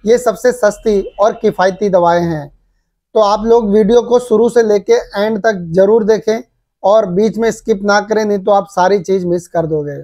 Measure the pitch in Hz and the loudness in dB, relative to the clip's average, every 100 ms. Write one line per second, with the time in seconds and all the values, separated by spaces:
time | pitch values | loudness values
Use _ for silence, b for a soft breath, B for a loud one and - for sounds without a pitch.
0 | 202 240 240 190 247 247 208 202 226 202 | 2 0 0 -2 -2 0 -2 -2 -2 -2
1 | 190 - 208 220 214 - 185 180 208 185 | -4 -2 -2 0 -4 0 -2 0 0 2
2 | 175 175 170 160 139 _ _ _ _ _ | 2 0 -2 -6 -10 _ _ _ _ _
3 | _ 220 202 208 220 233 214 208 208 240 | _ 0 0 0 2 2 4 2 4 2
4 | 220 240 247 214 240 233 220 208 196 233 | 2 -2 2 0 2 2 2 0 2 0
5 | - 202 214 226 226 196 170 170 196 226 | 0 -4 -2 0 -2 -2 -2 2 4 2
6 | 208 214 - 226 - _ _ _ 196 220 | 2 0 0 -4 -8 _ _ _ 2 2
7 | 208 175 220 208 226 220 - 208 202 202 | 2 0 -2 0 -4 -4 -4 -4 0 0
8 | 208 220 214 208 190 202 190 - 185 202 | 0 -2 -2 -2 0 0 0 -2 0 0
9 | 170 190 180 175 175 170 160 156 147 139 | -2 -4 -2 -4 -4 -6 -4 -4 -6 -12